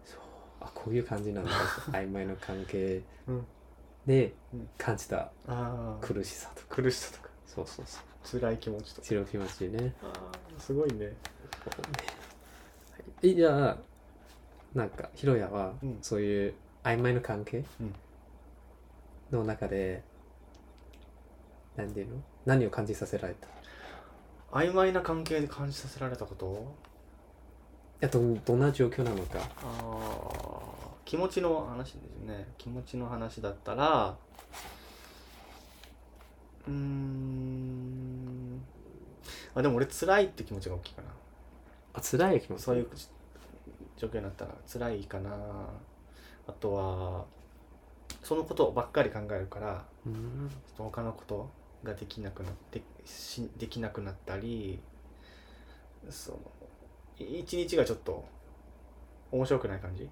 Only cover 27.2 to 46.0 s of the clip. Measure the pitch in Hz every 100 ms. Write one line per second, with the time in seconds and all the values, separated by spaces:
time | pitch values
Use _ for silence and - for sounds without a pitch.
27.2 | - - - - - - - - 135 127
28.2 | 120 113 - 120 143 139 123 120 123 101
29.2 | 87 90 87 - 127 117 113 110 110 113
30.2 | - - - - - - - - - 160
31.2 | 185 185 180 160 - 120 131 - - -
32.2 | 107 104 95 - 120 123 123 123 120 120
33.2 | 113 - 107 98 - 110 147 147 98 -
34.2 | - - - - - - - - - -
35.2 | - - - - - - - - - -
36.2 | - - - - - 139 139 139 135 135
37.2 | 131 131 131 131 131 127 127 131 127 127
38.2 | 127 127 127 127 131 - - - - -
39.2 | - - - - 143 120 135 - 165 196
40.2 | 190 - - 101 92 90 - - - -
41.2 | - - - - - - - - - 131
42.2 | 185 151 - 92 - 123 120 - - -
43.2 | - - - - - - - - 113 113
44.2 | 98 95 104 - - 123 120 107 98 95
45.2 | 98 101 104 101 101 104 - -